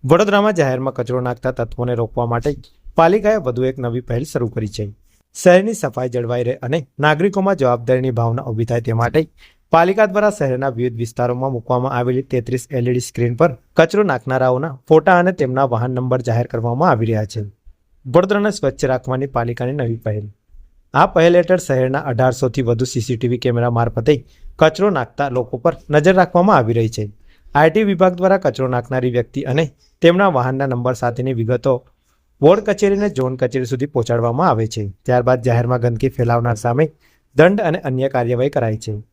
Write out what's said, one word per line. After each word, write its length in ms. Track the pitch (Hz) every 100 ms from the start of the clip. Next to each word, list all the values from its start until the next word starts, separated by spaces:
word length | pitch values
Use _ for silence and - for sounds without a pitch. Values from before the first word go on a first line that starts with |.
| 127
વડોદરામાં 480 | 170 208 202 214
જાહેરમાં 400 | 185 139 127 135
કચરો 280 | - 117 127
નાખતા 300 | 123 120 127
તત્વોને 440 | - 113 - 123 120
રોકવા 300 | 113 - 120
માટે 240 | 117 147 143 - _ - -
પાલિકાએ 400 | 165 208 208 220
વધુ 280 | 131 120
એક 160 | 127 131
નવી 200 | 123 117
પહેલ 240 | - 120
શરૂ 240 | 135 - 117
કરી 200 | - 107
છે. 260 | - 104 104 _ _ _
શહેરની 400 | - 185 180 202
સફાઈ 360 | 226 143 123 127
જળવાઈ 340 | 123 117 120
રહે 100 | 120
અને 340 | 131 120 160 135 -
નાગરિકોમાં 560 | 147 156 196 196 190 196
જવાબદારીની 560 | 131 120 117 127 131
ભાવના 320 | 117 117 117
ઊભી 220 | - 110 113
થાય 160 | 120
તે 120 | 117
માટે 340 | 113 117 151 156 _ - _ _
પાલિકા 340 | 165 170 196 214
દ્વારા 240 | 196 208
શહેરના 400 | 208 139 127 135
વિવિધ 280 | 117 123 113
વિસ્તારોમાં 540 | 117 - 123 123 131
મૂકવામાં 400 | 123 - 127 127
આવેલી 300 | 131 123 127
તેત્રીસ 460 | 131 127 117 127 -
એલ 180 | 131 120
ઈ 40 |
ડી 60 | 123
સ્ક્રીન 360 | 123 - 120 120
પર 220 | 165 127 _ -
કચરો 260 | 165 202
નાખનારાઓના 760 | 202 131 - 131 127 127 160 131 _
ફોટા 300 | 160 160 180
અને 120 | 175
તેમના 340 | 180 135 127 139
વાહન 260 | 117 123
નંબર 300 | 127 127 127
જાહેર 260 | 120 117 120
કરવામાં 420 | 117 117 123 175
આવી 160 | 123 113
રહ્યા 200 | 110 107
છે. 160 | 113 101 - - - _ _ 127
વડોદરાને 440 | 135 190 202 208
સ્વચ્છ 360 | 202 139 131 139
રાખવાની 400 | 127 - 131 139
પાલિકાની 460 | 131 117 120 123
નવી 240 | 143 120 113
પહેલ. 280 | 110 107 104 - _ - - _ _
આ 120 | 135 185
પહેલ 300 | 175 170 175
હેઠળ 220 | 170 185
શહેરના 420 | - 135 127 135
અઢારસોથી 640 | 151 117 127 123 131 127
વધુ 240 | 120 117 123
સી 140 | 127
સી 180 | 107 117
ટી 100 | 123
વી 100 | 120
કેમેરા 320 | 127 120 120
મારફતે 560 | 117 117 - 113 143 - _ - -
કચરો 300 | 156 156 202
નાખતા 400 | 165 120 - 143
લોકો 280 | 123 117 127
પર 160 | 165 - -
નજર 240 | 151 156
રાખવામાં 420 | 185 175 175 185 175
આવી 180 | 113
રહી 160 | 117 113
છે. 200 | 113 104 - - _ - 143
આઈ 140 | 160
ટી 140 | 165
વિભાગ 300 | 214 180 185
દ્વારા 240 | 180 185 190
કચરો 300 | 156 117 131
નાખનારી 440 | 123 123 127 127
વ્યક્તિ 300 | 120 117 135
અને 280 | 135 135 156 _ _ _
તેમના 260 | 165 175 196
વાહનના 380 | 143 127 131 139
નંબર 280 | 123 123
સાથેની 400 | 123 123 120 127
વિગતો 520 | 123 113 123 143 123 _ _ _ _ _ _
વોર્ડ 220 | 143 202
કચેરીને 460 | 208 202 202 196 202
ઝોન 260 | 135 127 127
કચેરી 300 | 127 131 123
સુધી 200 | 123 143
પહોંચાડવામાં 640 | 131 110 120 117 120 180
આવે 180 | 113 110
છે. 260 | 113 101 - -
ત્યારબાદ 360 | 123 123 127
જાહેરમાં 380 | 120 117 120 123
ગંદકી 300 | 123 117 131
ફેલાવનાર 460 | - 117 120 120 113
સામે 360 | 120 123 156 _ _ _ _ -
દંડ 260 | 165 202
અને 180 | 185 170
અન્ય 300 | 147 127 131
કાર્યવાહી 400 | 131 117 120 135
કરાઈ 280 | 143 117 110
છે. 260 | - 104 -